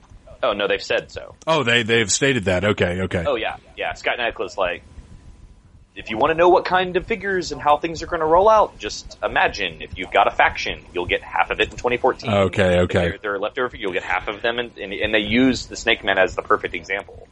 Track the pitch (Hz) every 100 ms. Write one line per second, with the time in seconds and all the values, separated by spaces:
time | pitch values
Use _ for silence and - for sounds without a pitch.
0 | - - - - 127 101 101 98 - 113
1 | - - - - - 160 117 117 110 117
2 | 101 - 139 127 95 90 104 101 90 90
3 | 92 92 82 120 98 - - - 87 80
4 | 139 120 117 110 95 - 90 82 - -
5 | - - - - - - - - _ 101
6 | 104 110 147 160 175 185 - 185 185 180
7 | 165 220 196 185 151 139 143 147 170 156
8 | 160 170 156 170 208 220 185 - 104 -
9 | - - 107 139 185 - 90 78 78 -
10 | 90 98 104 - 156 - 107 80 - 87
11 | 87 92 - 87 87 92 107 - 123 120
12 | 127 - 123 101 95 101 92 90 90 95
13 | 87 - 107 98 107 135 123 - 101 90
14 | - 92 - 101 117 120 120 - 95 101
15 | 107 110 104 120 131 117 - 104 113 113
16 | 104 95 92 - - 104 87 87 82 98
17 | - - -